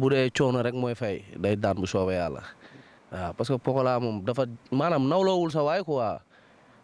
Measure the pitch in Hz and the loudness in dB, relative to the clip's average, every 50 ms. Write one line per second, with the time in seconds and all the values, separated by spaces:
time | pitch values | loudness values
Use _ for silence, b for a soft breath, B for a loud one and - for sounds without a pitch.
0 | 131 135 139 135 131 127 - - 147 131 123 127 117 123 120 127 127 120 117 - | 4 4 4 4 2 2 2 2 2 2 2 2 0 0 -2 -2 -2 -2 -2 -4
1 | 120 104 95 - - - - - 87 98 107 101 107 101 95 104 92 92 - 127 | -4 -4 -4 -6 -8 -12 -8 -2 2 2 2 4 2 0 2 2 0 0 0 0
2 | 92 92 92 90 87 80 69 65 - - - B B B B B B B B B | 2 2 0 0 -2 -2 -4 -8 -12 -16 -18 B B B B B B B B B
3 | B - - 90 90 85 - - 120 120 135 123 - 143 131 135 127 127 127 120 | B -14 -10 -8 -8 -8 -4 -4 -2 -2 -2 -2 0 0 0 2 2 2 2 0
4 | 123 117 107 104 92 117 120 135 131 120 117 - - - - 135 143 170 170 143 | 0 -2 -4 -4 -4 -4 -2 -2 -2 -4 -4 -14 -8 -4 -2 0 2 2 2 2
5 | 131 135 160 185 196 190 190 180 175 160 143 160 147 147 165 202 190 - 151 131 | 2 2 2 2 2 2 2 2 0 0 0 0 0 0 0 -2 -2 -2 -2 -2
6 | 117 104 85 - - b b b b b b b b b b b | 0 -2 -4 -6 -10 b b b b b b b b b b b